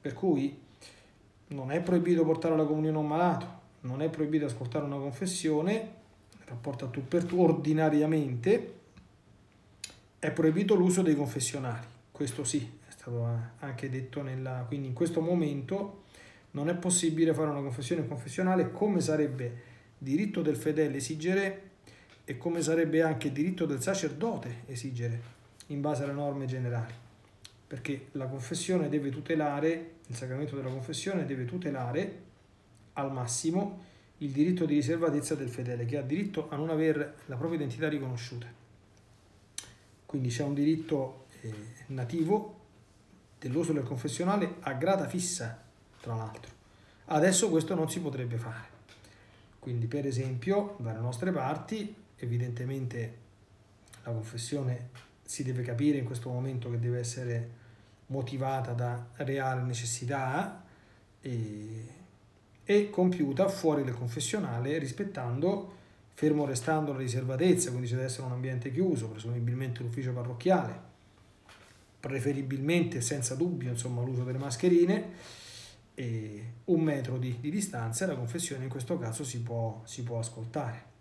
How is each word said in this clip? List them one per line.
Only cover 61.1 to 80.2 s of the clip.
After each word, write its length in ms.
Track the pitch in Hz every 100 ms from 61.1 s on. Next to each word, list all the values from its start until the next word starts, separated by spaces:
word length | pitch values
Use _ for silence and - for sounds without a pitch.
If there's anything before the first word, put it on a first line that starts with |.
| -
e, 760 | 139 120 110 104 107 110 113 - - - - _ _ -
e 260 | - 202 208
compiuta 560 | - 180 180 143 135 196
fuori 360 | - 160 143
del 100 | 131
confessionale, 840 | 120 120 - - 214 147 117 127 160
rispettando, 920 | 135 - 196 - 123 123 170 202 185 - - - -
fermo 320 | - 151 151 139
restando 460 | 127 - 156 147
la 60 | 135
riservatezza, 720 | 131 117 127 131 180 175 -
quindi 200 | 123 123
ci 60 |
deve 120 | 123 131
essere 200 | - 131
un 60 |
ambiente 400 | 123 131 127 127
chiuso, 360 | 127 185 139 110
presumibilmente 720 | 107 113 120 117 123 131 120
l'ufficio 300 | 120 143 127
parrocchiale, 800 | 123 120 120 180 180 127 - - - - - - _ - - - - - _
preferibilmente 1000 | 131 135 127 139 131 135 139 175 160 135
senza 320 | 120 143 123
dubbio, 360 | 131 175 156 127
insomma, 320 | 117 131 123
l'uso 220 | 127 127
delle 140 | 123 127
mascherine, 1040 | 139 120 185 175 175 202 - - - - - - - - - -
e 480 | 123 113 107 104 - -
un 160 | - 165
metro 380 | 160 139 123 127
di, 200 | 127 117
di 120 | 151
distanza, 540 | 190 - 123 113 113
e 40 | 185
la 80 | 135
confessione 480 | 120 170 170 135
in 60 | 131
questo 280 | 131 127 -
caso 260 | 120 113
si 180 | 139 120
può, 400 | 117 117 113 107
si 180 | - -
può 160 | 120
ascoltare. 760 | 117